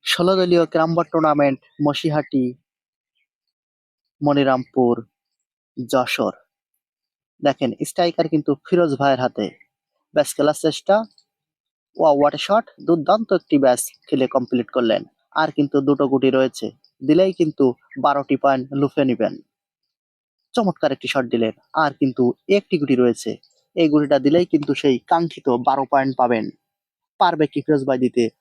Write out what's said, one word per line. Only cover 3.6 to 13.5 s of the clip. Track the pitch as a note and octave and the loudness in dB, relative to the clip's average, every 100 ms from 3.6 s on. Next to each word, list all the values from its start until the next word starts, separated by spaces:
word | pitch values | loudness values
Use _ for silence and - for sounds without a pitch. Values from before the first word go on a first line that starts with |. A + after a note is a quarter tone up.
| _ _ _ _ _ _ | _ _ _ _ _ _
মনিরামপুর, | D3 C#3+ C3+ B2+ B2+ C3+ B2 A#2 A2+ _ _ _ _ _ _ - | 0 2 2 0 -2 0 0 0 -6 _ _ _ _ _ _ -14
যশোর। | A#2+ C3+ B2 - G#2 - _ _ _ _ _ _ _ _ _ _ | -2 -2 -2 -2 -4 -6 _ _ _ _ _ _ _ _ _ _
দেখেন, | C#3+ C3 B2 - D#3+ | -4 -2 -4 -4 -8
স্ট্রাইকার | - F3 - D#3+ | -2 -2 -2 -2
কিন্তু | D#3 D3 C#3 | -2 0 -4
ফিরোজ | - F3+ E3 C3+ | 0 0 2 0
ভাইয়ের | C#3 B2+ | 0 0
হাতে। | B2+ - G#2 - _ _ _ _ _ D3 | -2 -4 -8 -8 _ _ _ _ _ -2
ব্যাস | C#3+ | -2
খেলার | - D3 D3+ | 0 -2 0
চেষ্টা। | D#3+ - - G#3 A3 _ _ _ _ _ _ _ _ - | -4 -4 0 0 0 _ _ _ _ _ _ _ _ 0
Wow, | D#3+ C#3+ | 2 4
what | D3 D3+ | 2 0
a | - | 0
shot! | G#3+ - _ D3 | 0 0 _ -2
দুর্দান্ত | E3+ C#3+ G#3+ A3+ | 0 2 0 0
একটি | F3+ _ | -2 _